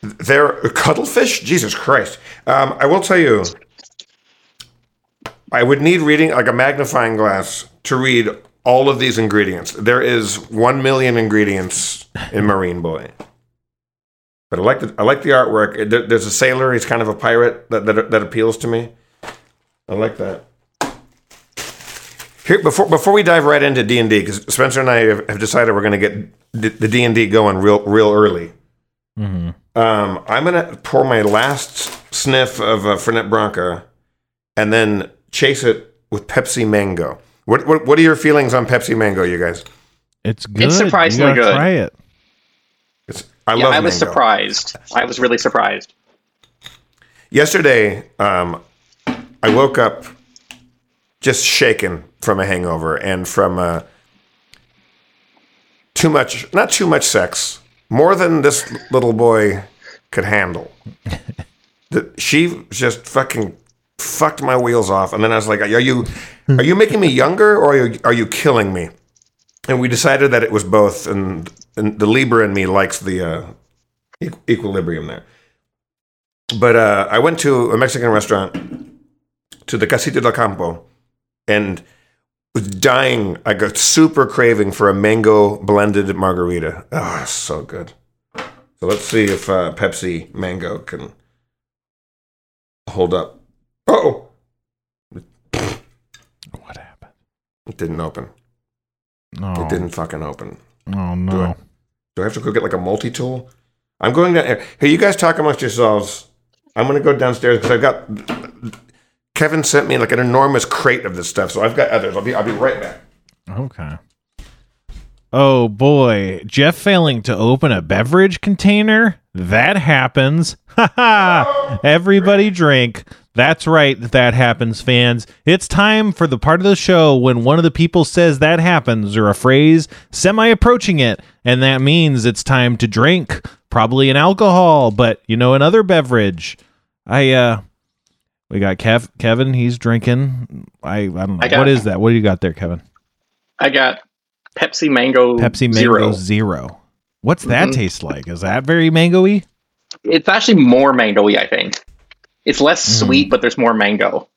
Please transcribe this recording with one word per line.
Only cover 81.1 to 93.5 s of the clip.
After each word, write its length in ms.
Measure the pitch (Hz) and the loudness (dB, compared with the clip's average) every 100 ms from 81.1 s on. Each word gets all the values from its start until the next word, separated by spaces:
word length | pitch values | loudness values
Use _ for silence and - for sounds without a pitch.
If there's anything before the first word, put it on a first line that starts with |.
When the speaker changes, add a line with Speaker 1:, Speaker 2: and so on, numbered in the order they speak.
| _ _ _ - | _ _ _ -2
Speaker 1:
and 360 | 104 101 90 - _ _ _ _ _ _ 117 | -2 -2 -8 -12 _ _ _ _ _ _ -8
was 120 | 98 | -6
dying. 680 | 98 131 127 131 123 101 87 - | -4 0 0 0 -2 -4 -6 -6
I 80 | |
got 240 | 101 104 - | -4 -4 -2
super 480 | - - 160 156 131 | -2 2 2 2 -2
craving 460 | - 120 110 98 | 2 0 2 -2
for 180 | 95 104 | 0 0
a 60 | 98 | 2
mango 640 | 104 113 107 107 104 104 | 2 2 4 4 4 0
blended 540 | 98 104 104 101 98 92 | 0 2 2 0 -2 -2
margarita. 720 | 95 90 87 87 80 80 - | -2 -2 -4 -4 -6 -10 -10
Oh, 280 | 160 98 76 | -8 -8 -10
it's 80 | 65 | -10
so 320 | - - 76 | -10 -8 -10
good. 320 | 69 - - _ _ _ _ - | -10 -16 -18 _ _ _ _ -20
So 520 | - - _ _ 90 | -18 -20 _ _ -6
let's 180 | 104 - | -6 -4
see 200 | 113 104 | 0 0
if, 220 | 95 - | -2 -2
uh, 260 | 95 85 - | -2 -2 -4
Pepsi 580 | 98 - 92 82 - | -6 -6 -8 -8 -10
Mango 460 | - 95 90 85 104 | -10 -10 -8 -10 -12
can 340 | - - - _ _ _ _ _ _ _ _ _ _ _ _ _ _ _ _ _ - | -14 -16 -16 _ _ _ _ _ _ _ _ _ _ _ _ _ _ _ _ _ -16
hold 240 | - 90 | -4 -2
up. 260 | 90 80 - _ | -2 -6 -14 _